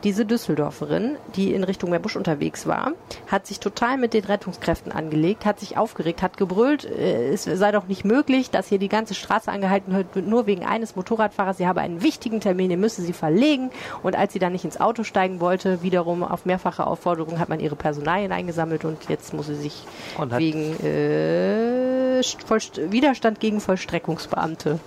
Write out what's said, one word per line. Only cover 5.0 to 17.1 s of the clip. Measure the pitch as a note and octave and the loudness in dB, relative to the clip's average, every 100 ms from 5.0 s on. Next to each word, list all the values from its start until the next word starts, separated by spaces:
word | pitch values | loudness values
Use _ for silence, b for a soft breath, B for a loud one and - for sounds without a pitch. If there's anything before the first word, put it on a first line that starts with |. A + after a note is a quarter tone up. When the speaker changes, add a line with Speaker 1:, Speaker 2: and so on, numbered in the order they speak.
| D#3+ D3+ E3 A3 G#3 | 0 2 2 2 0
Speaker 1:
hat | - | -2
sich | G3 - | -4 -2
aufgeregt, | A3 - E3 E3 | -2 0 -4 0
hat | F#3 - | -4 0
gebrüllt, | F#3+ F#3 B3 D4 | 0 4 4 2
äh, | - - F#3 E3+ B2 | -2 -2 2 2 2
es | F3+ | 0
sei | - D#3 G3+ | 0 2 4
doch | G#3 F#3 | 4 0
nicht | G3 | -2
möglich, | G3 B3 D4 C4 B3+ | 2 2 4 2 2
dass | A3 - | 0 2
hier | G3+ | 0
die | G3 | 2
ganze | G#3+ A3 | 0 -2
Straße | G3+ - G3+ - | -8 0 0 0
angehalten | G3+ F#3+ G3 F#3+ | -2 2 2 2
wird, | F#3+ F3+ F#3+ F3+ | -2 0 -2 2
nur | A3+ G#3 | 2 2
wegen | F#3+ - | 0 0
eines | A3+ A3+ | -2 -4
Motorradfahrers. | - F#3 A3+ G#3+ - F#3+ F#3+ | -6 -4 0 0 2 -2 2
Sie | F3+ | 2
habe | F3+ | 2
einen | D3+ E3+ | -2 0
wichtigen | B3+ - B3 A3 | 0 0 -4 -2
Termin, | G#3 F3+ F#3 | 0 2 2
den | F3 | 2
müsse | G#3+ A3 | 2 0
sie | F3 | -4
verlegen. | F3 D#3+ E3 D4 C#4 C4 B B B | -2 2 4 6 4 -2 B B B
Und | F3+ | -2
als | - G3+ | 0 0
sie | G3 | 2
dann | F3+ | 0
nicht | F3+ D#3+ | 0 -4
ins | - | 0
Auto | G3 A#3 | 0 0
steigen | G#3 G3+ F#3 F#3 | -2 2 0 2
wollte, | F3 F#3 G3 F3+ | 0 2 2 0
wiederum | F3+ F3+ E3+ F3 | 2 2 2 -2
auf | F3+ F3 | -2 -2
mehrfache | F#3 F#3 F#3 - - | 0 0 0 -2 -2
Aufforderung, | E3 - | 0 0